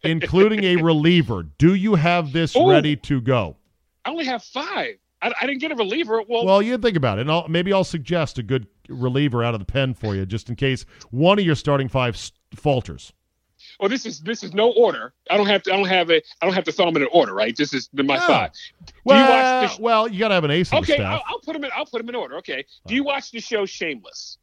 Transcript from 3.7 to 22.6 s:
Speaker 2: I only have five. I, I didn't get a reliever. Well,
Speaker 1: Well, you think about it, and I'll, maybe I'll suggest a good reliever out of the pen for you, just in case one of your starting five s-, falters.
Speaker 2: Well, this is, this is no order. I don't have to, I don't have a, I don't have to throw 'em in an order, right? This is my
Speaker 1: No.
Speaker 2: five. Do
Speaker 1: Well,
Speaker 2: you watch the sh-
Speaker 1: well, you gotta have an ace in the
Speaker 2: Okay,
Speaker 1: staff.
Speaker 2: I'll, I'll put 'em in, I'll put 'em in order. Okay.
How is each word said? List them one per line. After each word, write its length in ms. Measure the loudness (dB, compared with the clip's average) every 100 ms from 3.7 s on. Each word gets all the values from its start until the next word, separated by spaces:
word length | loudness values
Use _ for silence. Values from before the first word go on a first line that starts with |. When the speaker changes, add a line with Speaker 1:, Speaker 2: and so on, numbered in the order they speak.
| _ _ _ -10
Speaker 2:
I 40 |
only 140 | -6 -4
have 180 | -6
five. 520 | -8 -10 -8 -6 -8 -10 _ _
I, 100 | -6 -4
I 40 | -4
didn't 140 | -4
get 100 | -6
a 40 | -4
reliever. 460 | -2 -2 -2 -4 -2
Well, 180 | -2 2
Speaker 1:
Well, 160 | 2
you 160 | 2 0
think 200 | 0 0
about 200 | 0 -2
it, 40 |
and 100 | 0
I'll, 160 | -2 0
maybe 260 | -2 0
I'll 100 | 0
suggest 540 | 0 -4 -4 -2 -2 -6
a 60 |
good 240 | -4 -4 -4 _ -16
reliever 560 | -4 -2 0 0 0
out 100 | -2
of 60 | -2
the 60 | -4
pen 280 | -2 -2
for 220 | -2 -4 -4
you, 100 | -4
just 240 | -6 -8
in 60 | -4
case 300 | -2 -2 -8 -20 -10
one 260 | 0 4 4
of 60 | 2
your 100 | 0
starting 320 | 0 0 0
five 260 | -2 -2 -4
s-, 160 | -12 _ _ -6
falters. 580 | -2 -2 -4 -14 -18 _ _ _ _ _ -20 -4
Speaker 2:
Well, 100 | -4
this 160 | -2 -6
is, 160 | -12
this 220 | -10 -10
is 100 | -6
no 180 | 0 2
order. 420 | 4 2 2 -10 _ -2
I 80 | 0
don't 80 | 2
have 160 | 0
to, 100 | 0
I 40 | -2
don't 100 | 2
have 220 | 0 2
a, 80 | 0 0 -4
I 40 | -2
don't 80 |
have 100 | -2 -4
to 60 |
throw 160 | 0 0
'em 80 | 2
in 80 |
an 60 | 4
order, 200 | 4 4
right? 220 | 0 -4 -2
This 180 | -4
is 160 | -4 -6
my 100 | -4 0 0
Speaker 1:
No. 40 |
Speaker 2:
five. 300 | 2 2 0 -10 -20 _ -20
Do 80 | _ 4
Speaker 1:
Well, 120 | 6
Speaker 2:
you 120 | 8
watch 400 | 4 2 2 -2
the 60 | -2
sh- 40 |
Speaker 1:
well, 280 | 0 2 0
you 100 | -2
gotta 140 | 0
have 100 | 2
an 80 | 2
ace 200 | 0 0
in 60 | 0
the 40 |
Speaker 2:
Okay, 120 | 0 0
Speaker 1:
staff. 260 | 0 -4 -6
Speaker 2:
I'll, 60 | -10
I'll 40 |
put 160 | -8 -8
'em 80 | -8
in, 60 | -8
I'll 100 | -8
put 160 | -8
'em 80 | -8
in 60 | -8
order. 220 | -8 -10
Okay. 280 | -10 -10